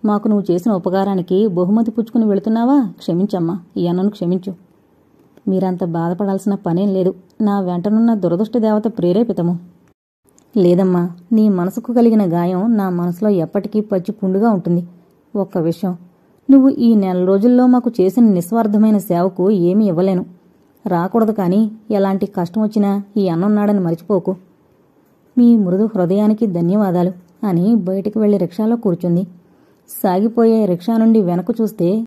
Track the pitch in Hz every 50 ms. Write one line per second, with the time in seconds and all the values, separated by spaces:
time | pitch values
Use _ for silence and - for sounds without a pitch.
0 | - 214 208 208 208 226 214 208 196 - 175 180 175 240 214 185 175 190 175 190
1 | 190 202 196 190 175 - 185 185 214 226 185 175 180 175 208 220 233 226 220 -
2 | 220 226 - 240 226 214 202 202 202 226 220 226 233 247 277 294 254 190 175 -
3 | - - 170 175 185 202 - 185 170 165 170 190 170 _ _ 202 180 175 175 180
4 | 185 202 208 - 180 170 180 185 185 - 180 - _ _ _ _ _ _ _ _
5 | _ _ _ _ _ _ _ - _ - 190 185 185 185 185 175 175 170 165 170
6 | 165 175 180 175 202 196 196 196 196 214 202 196 - 175 165 170 196 208 190 190
7 | 180 180 - - - _ _ _ 220 208 202 202 190 180 180 175 175 208 214 220
8 | 226 233 233 208 180 175 170 175 220 214 - 247 220 220 214 214 214 226 226 -
9 | 175 175 180 202 240 233 196 170 175 170 180 170 - - _ _ _ _ _ _
10 | _ _ _ _ _ _ _ _ _ _ _ 220 185 175 175 175 196 185 180 180
11 | 175 180 175 - - _ 233 220 214 214 202 180 175 185 196 - 233 - 240 240
12 | 240 233 226 220 208 180 165 170 175 175 185 180 190 233 233 208 196 190 180 175
13 | 175 180 175 175 214 214 208 185 160 156 - 202 190 202 - 214 208 214 208 190
14 | 175 - 208 - - 190 185 190 208 233 220 185 170 175 175 175 175 175 - -
15 | _ _ _ _ _ _ _ 208 190 196 - 185 160 165 165 - - 190 180 170
16 | - - _ _ _ _ _ _ _ - 269 277 262 269 - - 240 233 226 214
17 | 196 190 180 180 180 185 196 196 196 247 247 247 254 254 247 247 240 247 226 -
18 | 180 190 185 - 240 220 202 175 175 175 - 233 226 214 208 214 214 220 214 208
19 | 190 - 180 170 175 190 185 180 180 190 220 196 170 175 185 208 220 202 170 156
20 | 180 190 190 175 180 - - _ _ _ _ _ _ _ _ _ _ 220 180 170
21 | 170 190 - 240 220 214 214 220 196 175 185 202 226 208 214 - - _ 214 202
22 | 196 196 190 196 202 196 - - 175 170 - 226 214 214 214 220 202 202 196 202
23 | 202 - - 214 196 185 165 165 180 208 208 208 208 208 208 202 185 170 165 165
24 | - - 214 185 175 - 190 - _ _ _ _ _ _ _ _ _ _ _ _
25 | _ _ _ _ _ _ _ 247 240 240 240 226 202 180 180 190 214 220 214 202
26 | 180 170 185 202 208 214 214 214 233 214 180 170 170 170 190 214 214 190 170 175
27 | 175 180 185 - - _ _ _ - 208 185 170 175 208 240 226 180 175 190 196
28 | 185 208 208 220 220 208 208 202 185 170 - - 214 220 233 233 226 208 175 170
29 | - 180 170 170 196 175 - - _ _ _ _ _ _ _ _ _ _ - -
30 | - 202 180 185 208 226 220 240 233 226 226 226 214 196 180 175 175 - 226 226
31 | 220 226 226 220 202 175 175 175 180 - 240 226 226 208 214 - 175 170 190 220
32 | 226